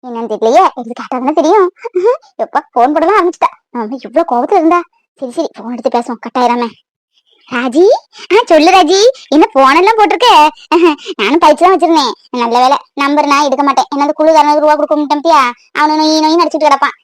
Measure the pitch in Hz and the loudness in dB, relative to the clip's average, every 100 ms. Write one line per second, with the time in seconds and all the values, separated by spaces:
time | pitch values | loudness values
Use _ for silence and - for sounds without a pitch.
0 | 254 233 233 214 220 294 370 - 226 240 | -12 -10 -8 -2 2 2 2 -2 -14 -14
1 | - 254 254 311 302 415 359 _ 480 370 | -10 -6 -2 0 2 2 0 _ -10 -4
2 | 392 571 _ - 226 - - 254 247 302 | -2 -4 _ -10 -6 -6 -4 0 0 0
3 | 320 415 349 - - - _ 240 214 262 | 0 0 -2 -4 -6 -6 _ -10 -10 -10
4 | 202 254 339 240 247 403 320 349 339 _ | -4 -4 -2 -4 0 0 0 -2 -4 _
5 | _ _ 254 285 302 - 220 240 247 233 | _ _ -12 -8 -10 -10 -14 -6 -4 -4
6 | 240 226 233 254 240 240 233 - _ _ | -6 -12 -8 -2 0 0 -6 -10 _ _
7 | _ _ _ _ _ 247 254 262 381 855 | _ _ _ _ _ -8 -4 0 2 2
8 | _ - - 392 480 320 320 370 302 381 | _ -20 -2 -2 2 2 4 2 2 2
9 | 453 - - 285 415 269 269 302 381 453 | 2 0 -2 2 2 2 2 4 2 2
10 | 403 415 494 349 302 - - 320 339 294 | 0 2 2 4 4 0 -4 0 0 0
11 | - 349 208 311 330 302 349 370 330 330 | -10 -6 -2 2 2 2 2 2 0 0
12 | 254 - _ 247 233 240 254 285 - - | -2 -8 _ -6 -2 0 2 0 -4 -6
13 | 285 294 294 285 294 262 277 269 - 277 | -2 -2 0 0 0 0 0 -2 -2 -2
14 | 285 302 311 320 294 302 302 302 302 302 | -4 0 2 2 2 2 2 0 0 -2
15 | 294 294 302 311 247 240 _ 269 302 311 | -2 -2 0 2 0 -6 _ -4 -2 0
16 | 311 311 311 330 320 311 302 277 269 - | 0 0 0 0 0 0 0 0 -2 -6